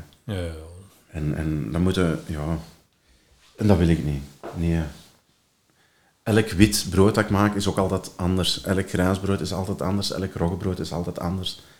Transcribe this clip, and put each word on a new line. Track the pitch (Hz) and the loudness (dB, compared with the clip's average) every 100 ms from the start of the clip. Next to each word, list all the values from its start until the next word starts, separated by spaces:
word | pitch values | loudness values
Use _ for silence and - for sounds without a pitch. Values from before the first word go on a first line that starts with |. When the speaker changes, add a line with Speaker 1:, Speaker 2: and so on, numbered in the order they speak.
| - _ | -12 _
Speaker 1:
Ja, | - | -10
ja, | 95 | -8
ja. | 85 80 80 90 98 _ _ | -8 -10 -16 -20 -20 _ _
Speaker 2:
En, | 80 76 76 | -6 -4 -2
en | 78 76 57 | -2 -4 -2
dan | 82 | 0
moet | 92 | 2
je, | 92 87 - - | 2 0 0 -6
ja, | 76 78 82 - - _ _ _ _ _ _ _ - | -6 -4 -4 -8 -20 _ _ _ _ _ _ _ 0
en | 104 | 4
dat | 92 | 6
wil | 85 | 6
ik | 80 | 4
niet. | 73 71 69 - - 87 | 0 -4 -8 -14 -12 -2
Nee. | 85 82 73 - - _ _ _ _ _ _ _ _ _ _ _ | 0 0 -2 -8 -20 _ _ _ _ _ _ _ _ _ _ _
Elk | - 110 107 | 2 2 4
wit | 90 107 - - | 6 6 4 0
brood | 95 98 | 4 4
dat | 107 | 4
ik | 101 | 2
maak | 101 104 | 2 2
is | 101 92 | 0 -2
ook | 95 | 0
altijd | 95 92 - - | 0 -2 -6 -4
anders. | 90 92 85 - | 0 0 0 -2
Elk | - 92 95 | -2 -2 -2
grijs | 90 90 95 | 0 0 0
brood | 95 98 | -2 -2
is | 85 | -2
altijd | 92 92 - | -4 -4 -4
anders. | 90 101 101 | -2 -2 -4
Elk | - 95 | -4 -6
roggebrood | - 85 90 98 85 | -4 -2 -2 -4 -6
is | 82 | -6
altijd | 82 85 - | -6 -6 -6
anders. | 85 92 90 - - | -6 -4 -6 -10 -16